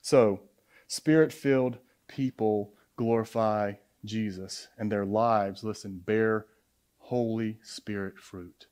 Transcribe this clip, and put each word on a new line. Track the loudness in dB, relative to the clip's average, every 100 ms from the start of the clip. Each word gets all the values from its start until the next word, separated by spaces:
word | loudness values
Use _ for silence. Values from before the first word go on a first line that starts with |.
So, | 6 6 6 2 -8 _ _ _ _
Spirit-filled | -4 2 4 4 2 2 2 2 -4 _ _ -16
people | -6 -6 0 0 0 -4 _ _ -4
glorify | 0 0 0 0 0 0 -2 -6 _ _
Jesus, | -8 -4 -4 -6 -12 -14 -16 -8
and | -2
their | -2
lives, | 0 2 4 2 0 -6
listen, | -8 -8 -10 -10
bear | 0 2 2 0 -4 _ _ _ _ _
Holy | -6 -2 -2 -2 -4 -8
Spirit | -16 -16 -10 -8 -8 -12
fruit. | -18 -16 -16 _ -20